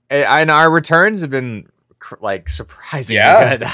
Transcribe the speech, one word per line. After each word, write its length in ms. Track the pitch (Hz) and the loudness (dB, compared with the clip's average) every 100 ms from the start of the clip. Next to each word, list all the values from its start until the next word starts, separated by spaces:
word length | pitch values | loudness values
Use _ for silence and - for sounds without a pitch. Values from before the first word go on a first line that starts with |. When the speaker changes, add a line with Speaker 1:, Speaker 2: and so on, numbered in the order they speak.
| - | -6
Speaker 1:
A-, 160 | 143 127 | -2 0
and 260 | 143 160 | 2 2
our 180 | 151 160 | 4 4
returns 520 | 165 156 165 196 214 | 2 0 2 0 -2
have 80 | 156 | -6
been 400 | 135 127 107 - _ _ _ | -8 -8 -12 -16 _ _ _
cr-, 160 | - - | -20 -10
like, 300 | 107 98 - | -8 -8 -8
surprisingly 680 | - - - - 147 113 110 | -12 -12 -20 -12 -10 -4 2
Speaker 2:
Yeah. 340 | 120 202 123 127 | 4 4 4 -2
Speaker 1:
good. 80 | 110 | -6